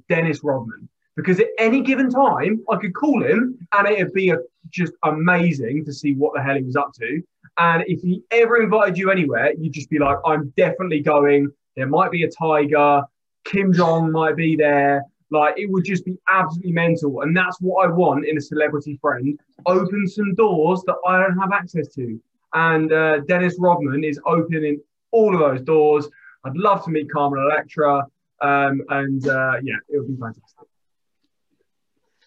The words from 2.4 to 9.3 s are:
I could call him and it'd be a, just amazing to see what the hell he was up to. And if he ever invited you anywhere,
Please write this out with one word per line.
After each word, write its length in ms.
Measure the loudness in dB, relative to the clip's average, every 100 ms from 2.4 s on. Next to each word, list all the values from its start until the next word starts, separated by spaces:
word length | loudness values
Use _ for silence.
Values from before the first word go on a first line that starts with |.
| 0 -2 -2
I 60 | -4
could 180 | -4
call 300 | -4 0 2
him 340 | 2 2 0 -4 -4 0
and 120 | 2
it'd 260 | 0 -2
be 160 | 0 0
a, 80 | 0 -4 _ -12
just 240 | -6 -6 -4
amazing 800 | -2 0 2 2 2 0 -4 -6 -6
to 60 |
see 200 | -6 -2
what 200 | 0 0 -2
the 80 |
hell 120 | -2 -2
he 60 |
was 140 | -2 -4
up 160 | -4 -8
to. 240 | -8 -8 -10 _ -12 -2
And 260 | 0 0 -2
if 140 | -4
he 200 | -4 -4 -2
ever 320 | 2 4 4
invited 380 | 2 2 2 0
you 100 | 0
anywhere, 420 | 0 0